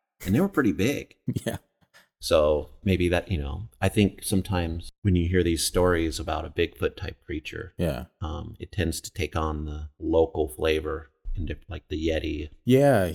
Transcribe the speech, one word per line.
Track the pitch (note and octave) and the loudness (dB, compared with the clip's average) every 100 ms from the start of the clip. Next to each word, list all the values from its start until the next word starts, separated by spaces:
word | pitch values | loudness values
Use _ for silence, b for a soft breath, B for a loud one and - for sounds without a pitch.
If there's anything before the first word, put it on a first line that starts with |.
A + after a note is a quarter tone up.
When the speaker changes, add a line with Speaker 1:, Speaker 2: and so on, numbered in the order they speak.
| _ _ | _ _
Speaker 1:
And | F#2 | 0
they | A2+ | 2
were | G3 | 2
pretty | D#3+ A#2+ | 2 2
big. | D#2 G#2+ - - _ - | 2 0 -2 -8 _ -6
Speaker 2:
<laughs> | A2+ | -4
Yeah. | - - _ _ _ b b _ | -4 -8 _ _ _ b b _
Speaker 1:
So | - D#2+ D2+ D2+ - - | 0 4 4 2 -2 -4
maybe | G2+ F2+ F2 | 0 2 2
that, | F2 - | 0 0
you | E2 | -4
know, | C#2+ F2+ A2 - | -4 -8 -12 -2
I | G2 | 0
think | - G2 - | 4 2 0
sometimes | - F#2+ - F2+ E2 E2+ - - | -2 -2 0 -2 -2 -4 -10 -2
when | G#2 | 2
you | F2+ E2+ | 4 4
hear | F2+ | 2
these | E2+ - | 2 0
stories | - F#2 F2+ F2 E2 D2+ | 0 2 4 4 0 -4
about | D#2+ D#2 | -4 -6
a | D#2+ | -4
Bigfoot | D2+ D#2+ - E2 - | -2 -2 -2 -4 -4
type | E2+ - | -12 -12
creature, | - D#2 - D#2+ E2+ - | -10 -10 -8 -12 -10 -4
Speaker 2:
Yeah. | E2+ B1+ - - | -2 -2 -8 -10
Speaker 1:
um, | D#2 D#2 - - | -8 -8 -10 -12
it | - | -8
tends | - E2 D#2 | -4 -2 -4
to | - | -8
take | - D2+ E2 | -6 -4 -2
on | D#2 D2+ D2+ | -4 -4 -6
the | D2+ D2+ - | -8 -12 -8
local | D#2+ D#2+ E2 D#2 D2+ | 0 4 4 0 -4
flavor, | - D#2+ D#2 D#2 C#2+ - _ - - | 0 0 0 -2 -8 -12 _ -6 -4
and | D#2 | -4
diff-, | E2 - | -8 -12
like | D#2 - | -14 -8
the | - D#2+ | -2 0
Yeti. | D#2 D2+ D2+ D#2 - | 0 -2 -6 -10 -4
Speaker 2:
Yeah, | - B2+ C#3+ A#2 F2+ | 4 6 6 4 2